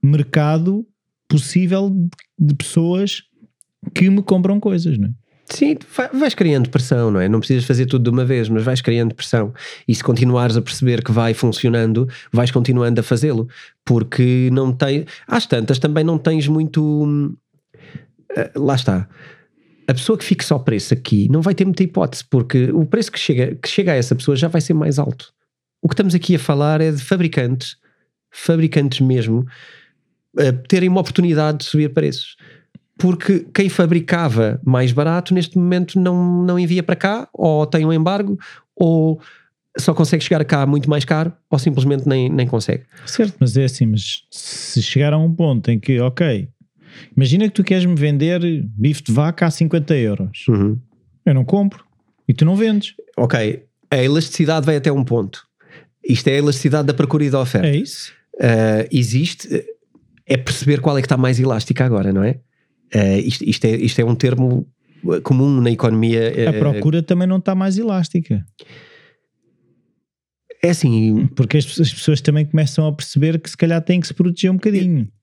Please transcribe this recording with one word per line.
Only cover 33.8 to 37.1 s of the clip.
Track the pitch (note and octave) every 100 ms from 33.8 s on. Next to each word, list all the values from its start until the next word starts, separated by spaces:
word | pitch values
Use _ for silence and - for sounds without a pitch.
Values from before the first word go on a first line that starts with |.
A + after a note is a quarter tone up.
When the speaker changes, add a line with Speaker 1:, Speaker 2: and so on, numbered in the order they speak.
| E3+ F3 E3 F3 D#3+ A2 A2 B2
Speaker 2:
mais | C#3 B2+ B2+
barato, | A#2+ D3 E3+ F3
neste | F#3 E3 F#3
momento, | F3 F3+ F3 F#3+
não, | F3+ F3+ F3 F3
não | F3+ F3+
envia | F3 F3+
para | E3+ E3+
cá, | G3